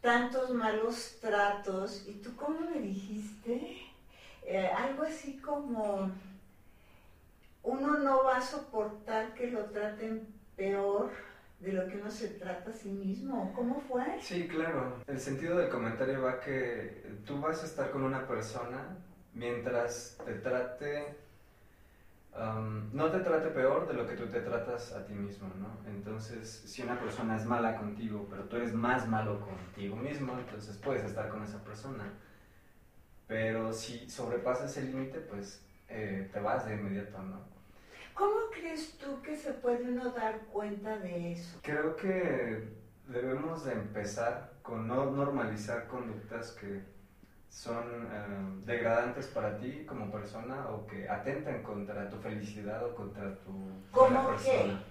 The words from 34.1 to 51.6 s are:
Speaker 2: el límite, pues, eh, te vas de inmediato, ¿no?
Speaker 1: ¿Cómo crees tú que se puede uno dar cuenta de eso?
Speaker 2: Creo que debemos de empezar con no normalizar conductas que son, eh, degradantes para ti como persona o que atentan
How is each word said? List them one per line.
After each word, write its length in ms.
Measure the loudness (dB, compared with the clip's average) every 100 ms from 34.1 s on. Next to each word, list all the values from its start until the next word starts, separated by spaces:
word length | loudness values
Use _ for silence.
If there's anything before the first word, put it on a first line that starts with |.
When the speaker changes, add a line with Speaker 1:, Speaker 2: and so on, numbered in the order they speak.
| -6 0 2 2 2 0 -2
Speaker 2:
el 100 | -2
límite, 320 | -2 -2 -4
pues, 440 | -8 -8 -8 -12 -20 -20 -10
eh, 400 | -6 -2 -2 -2
te 80 | -2
vas 240 | 2 2 2
de 80 |
inmediato, 460 | -2 -2 -2 -4 -8
¿no? 180 | -8 -10 -12 -18 -20 -20 -20 -18 -12
Speaker 1:
¿Cómo 200 | 2 4 4 0
crees 460 | -4 -6 -4 -6 -8
tú 220 | -6 -6
que 160 | -4 -4
se 160 | -4
puede 300 | 0 2 2
uno 260 | 2 0 0
dar 280 | 0 0 0 -2
cuenta 440 | -2 -2 -4 -4 -4
de 340 | -2 -2 -2
eso? 260 | -4 -8 -10
Speaker 2:
Creo 340 | -2 2 2 2
que 680 | 2 2 4 2 2 -2 -4 -10 -16 -20 -6
debemos 560 | -2 0 0 0 -2
de 80 | -2
empezar 800 | -2 -2 -4 -2 2 2 0 -6 -14
con 240 | -6 -4 2
no 220 | 2 4
normalizar 760 | 4 2 2 0 0 -2 -2 -2
conductas 640 | -6 -4 -6 -6 -8 -8
que 280 | -10 -6 -6 -8 -18 -20 -20 -20 -20 -20
son, 600 | -12 -4 -4 -4 -6 -6
eh, 500 | -6 -4 -4 -4 -6
degradantes 600 | 0 2 6 6 4 -2 -2
para 280 | 0 0 0
ti 260 | -4 -6 -6
como 240 | -4 -4
persona 580 | -4 -6 -6 -6 -4 -4
o 160 | -6 -6
que 220 | -8 -2
atentan 540 | -2 0 -2 -2 -4